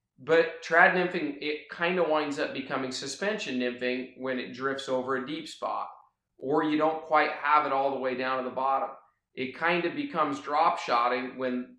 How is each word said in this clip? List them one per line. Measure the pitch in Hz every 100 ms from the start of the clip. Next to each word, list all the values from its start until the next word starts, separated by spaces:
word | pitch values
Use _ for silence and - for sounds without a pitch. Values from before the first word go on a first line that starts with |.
| _ _
But | 127 165 165 -
trad | - 165 185
nymphing, | 180 170 175 147 -
it | 147 151 -
kinda | - 175 180 156
winds | 151 147 139
up | -
becoming | 139 - 135 131
suspension | - 135 - 202 214 156 127
nymphing | 123 123 123 127 127 -
when | 131 127
it | -
drifts | 127 135 135 -
over | 127 127 131
a | 127
deep | 165 -
spot, | - 104 104 - - _ _ _ _
or | 135 156
you | 151 151
don't | 156 156
quite | - 156 147 -
have | 143 151
it | 147
all | 135 135
the | 131
way | 127
down | 123 131 131
to | 123
the |
bottom. | 123 135 135 120 - _ _ _
It | - 131 -
kinda | 165 175 170
becomes | 147 143 170 151 139
drop | 139 147 165 170
shotting | - 120 123 127 127 127
when | 127 123 123